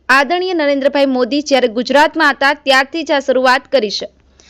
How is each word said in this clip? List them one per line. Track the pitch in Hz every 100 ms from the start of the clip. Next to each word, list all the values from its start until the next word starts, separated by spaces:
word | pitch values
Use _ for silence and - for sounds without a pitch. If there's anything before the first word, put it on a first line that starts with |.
| -
આદરણીય | 262 277 359 370
નરેન્દ્રભાઈ | 349 285 277 269 285 277
મોદી | 254 233 285
જ્યારે | 294 262 247
ગુજરાતમાં | 214 240 269 311 320 294
હતા | - 277
ત્યારથી | 294 262 262 277 330
જ | 302
આ | 285
શરૂઆત | 269 254 254 262 -
કરી | 269 208
છે. | - - _ _ _